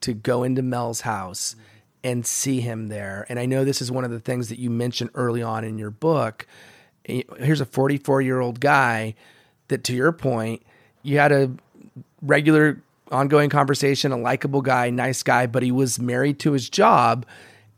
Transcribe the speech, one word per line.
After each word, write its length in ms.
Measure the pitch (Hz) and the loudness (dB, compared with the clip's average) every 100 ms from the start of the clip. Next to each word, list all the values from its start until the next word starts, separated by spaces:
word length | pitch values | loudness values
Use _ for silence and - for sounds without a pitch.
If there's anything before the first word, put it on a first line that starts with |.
to 120 | - | -8
go 300 | 107 107 123 | -4 -2 0
into 180 | 127 131 | 0 -2
Mel's 400 | 127 123 117 117 | -2 -4 -4 -6
house 560 | 120 104 92 95 - - - _ _ _ | -6 -6 -8 -8 -10 -10 -18 _ _ _
and 220 | 127 123 113 | -6 -4 -4
see 340 | - 143 131 | -4 -2 -2
him 280 | 120 113 110 | -4 -6 -8
there. 380 | 104 98 98 107 | -10 -10 -10 -10
And 100 | 123 | -6
I 80 | 127 | -2
know 180 | 131 | 2
this 160 | 135 135 | 2 0
is 80 | 123 | -4
one 140 | 127 | -4
of 60 | 123 | -4
the 100 | 117 | -6
things 280 | 120 123 117 | -6 -6 -6
that 100 | 120 | -6
you 120 | 123 | -4
mentioned 400 | 117 120 - 120 | -2 -2 -4 -6
early 280 | - 123 117 | -4 -2 -2
on 220 | 113 110 | -4 -6
in 140 | 110 110 | -6 -8
your 120 | 107 | -10
book. 560 | 110 156 151 113 - - - - - _ _ | -4 0 0 0 -6 -16 -20 -20 -20 _ _
Here's 560 | - 120 - - 131 151 | -8 -8 -8 -4 0 0
a 60 | 135 | 0
forty-four-year-old 960 | - 135 143 - 139 131 127 123 117 | 0 0 0 0 0 2 -2 -4 -2
guy 540 | 143 143 127 113 110 110 - _ _ _ - | 2 4 4 0 -4 -8 -18 _ _ _ -6
that, 160 | 127 | -4
to 100 | - | -2
your 180 | 123 147 | 0 0
point, 500 | 165 135 117 110 117 _ _ _ _ | 0 -2 -2 -4 -6 _ _ _ _
you 160 | 143 143 | -2 4
had 140 | 147 | 6
a 180 | 139 135 127 - _ - - - _ | 4 2 -2 -16 _ -20 -20 -20 _
regular 640 | 143 147 147 156 151 - - _ - | 2 4 6 6 6 2 -10 _ -6
ongoing 400 | 127 139 151 147 | -2 4 4 4
conversation, 600 | 147 139 143 139 139 143 | 2 2 2 0 0 0
a 40 | 127 | -2
likable 460 | 120 131 147 139 | -2 -2 -2 -2
guy, 280 | 131 127 123 | 0 0 0
nice 320 | 123 123 127 | -2 -2 -2
guy, 240 | - 123 127 | 2 2 2
but 160 | 123 | 0
he 100 | 123 | 0
was 260 | 127 135 120 | 2 0 0
married 400 | 123 123 139 143 | -2 0 0 0
to 120 | 160 | 0
his 180 | 139 117 | 0 0
job, 560 | - 214 180 120 120 - - - - _ | 4 6 6 4 2 -4 -16 -20 -20 _